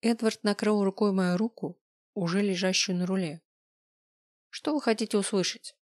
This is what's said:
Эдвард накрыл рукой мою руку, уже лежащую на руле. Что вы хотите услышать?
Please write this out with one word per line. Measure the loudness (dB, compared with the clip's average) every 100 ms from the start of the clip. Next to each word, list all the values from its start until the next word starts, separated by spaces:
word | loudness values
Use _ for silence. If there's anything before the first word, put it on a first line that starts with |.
Эдвард | 2 2 0 0
накрыл | -2 0 2 2
рукой | 2 2 2
мою | 2 2 2
руку, | -2 -4 -10 -10 _ _ _
уже | -4 -2 0
лежащую | 0 0 0 0 0 -2
на | 0
руле. | -2 -2 -6 _ _ _ _ _ _ _ _ _ _ _
Что | -10 -4
вы | -2
хотите | 0 0 0 0
услышать? | 0 0 -2 -4 -14 -20 _